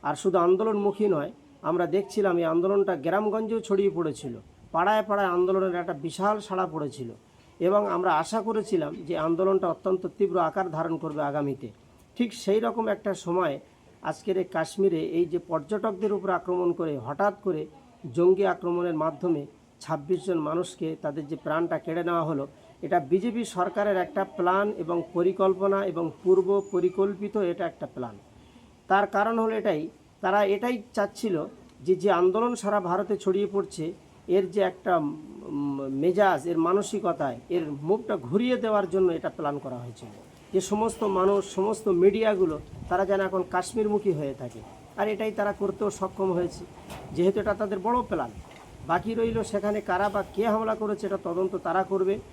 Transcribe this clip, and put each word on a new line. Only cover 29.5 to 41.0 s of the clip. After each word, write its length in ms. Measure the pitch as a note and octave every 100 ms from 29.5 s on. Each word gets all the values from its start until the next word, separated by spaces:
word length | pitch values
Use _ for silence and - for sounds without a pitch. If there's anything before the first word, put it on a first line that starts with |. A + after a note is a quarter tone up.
| A3+
এটাই, 200 | G#3+ D#3 D#3+ - - -
তারা 160 | F#3+ G3+ G3+ G3+
এটাই 200 | A#3+ B3 G3+ -
চাচ্ছিল 400 | G3+ - A3+ E3+ F3+ - - - C3+
যে, 80 | F#3
যে 60 | F#3 F3
আন্দোলন 320 | F#3 G3 A#3+ A#3+
সারা 180 | G3+ G#3 F3+
ভারতে 260 | F#3 G3+ G#3
ছড়িয়ে 260 | - F#3+ G3+
পড়ছে 320 | G3 F3 - D#3+ F#3+ - - - F3+
এর 100 | F#3
যে 80 | F#3 F#3
একটা, 240 | F3+ - F3
উম, 840 | D3 D3+ - - - C#3+ C#3+ C#3 C3+ C3+
মেজাজ, 400 | D#3+ F3+ G3 E3 D#3
এর 60 | E3 E3
মানসিকতায় 680 | F#3+ G3 G#3 F3 E3+ C#3+ A#2+ - F3
এর 80 | D#3 C#3+ D3+
মুখটা 260 | G#3 A3 G3+ B2
ঘুরিয়ে 280 | F3 B3 B3
দেওয়ার 220 | A3 G#3+ F#3+
জন্য 140 | F#3 F#3 E3
এটা 120 | E3 -
প্ল্যান 180 | D3 C#3+
করা 140 | C3+ B2
হয়েছিল। 280 | B2 A#2 A2+ G#2 - - -
যে 80 | F#3 F#3
সমস্ত 300 | G#3 A3 A3